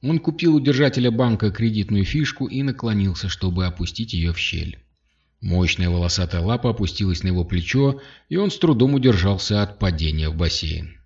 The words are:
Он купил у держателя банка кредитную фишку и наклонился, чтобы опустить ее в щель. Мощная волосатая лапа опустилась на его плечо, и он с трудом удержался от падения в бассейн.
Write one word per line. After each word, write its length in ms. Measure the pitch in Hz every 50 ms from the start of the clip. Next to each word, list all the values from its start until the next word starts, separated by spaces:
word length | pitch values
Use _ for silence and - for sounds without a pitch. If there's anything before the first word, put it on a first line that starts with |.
Он 160 | - 135 160 160
купил 360 | - - 156 156 175 170 156
у 60 | 147
держателя 500 | 131 143 139 127 147 135 - 135 123 123
банка 400 | 113 117 127 120 113 101 - 107
кредитную 560 | 95 - 113 113 107 107 98 - 107 101 95
фишку 400 | - - 151 151 135 - - 135
и 160 | 113 - 131
наклонился, 640 | 139 139 131 135 - 113 107 101 98 95 87 - - 95
чтобы 380 | - - - 92 87 90 92
опустить 480 | 90 87 - 82 82 - - 113 - -
ее 180 | 85 82 85
в 60 | 82 -
щель. 400 | - - - 82 78 80 - - _ _ _ _ _ _ _ _ _ _ _ _
Мощная 480 | - 92 87 90 90 85 - - 92 87
волосатая 500 | 87 87 87 87 - - 90 82 - 87
лапа 300 | 85 98 117 123 - 123
опустилась 520 | 110 - 104 90 - - 101 95 90 80
на 60 | - 95
его 160 | 90 90 85
плечо, 560 | 87 90 87 85 - - 131 139 139 139 139 - - - - _ _
и 60 | 151
он 140 | 180 202 196
с 80 | - -
трудом 360 | - 165 147 110 123 135 143
удержался 680 | 135 127 131 110 92 87 98 101 92 - - 104 104
от 160 | 104 101 - -
падения 520 | 104 95 85 78 78 78 78 78 78 78
в 60 | 78
бассейн. 600 | 80 85 80 - - - 78 80 78 76 78 - - -